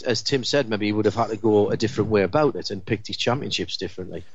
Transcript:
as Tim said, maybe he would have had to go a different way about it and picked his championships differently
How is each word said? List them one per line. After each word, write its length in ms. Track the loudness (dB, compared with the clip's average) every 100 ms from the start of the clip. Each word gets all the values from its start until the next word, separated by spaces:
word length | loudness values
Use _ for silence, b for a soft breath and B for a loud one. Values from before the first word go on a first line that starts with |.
| -2
as 160 | -2
Tim 220 | 0 -2
said, 260 | 0 0 0
maybe 160 | 0 0
he 60 |
would 140 | 2 2
have 100 | 2
had 160 | 0
to 60 | 0
go 340 | 4 6 4
a 40 | 2
different 360 | 0 0 2
way 100 | 2
about 340 | 4 4 2 0
it 140 | -6
and 160 | -8 -4
picked 220 | -4 -4
his 100 | -4
championships 600 | -2 0 -2 -4 -4 -6
differently 460 | -8 -8 -10 -10 -12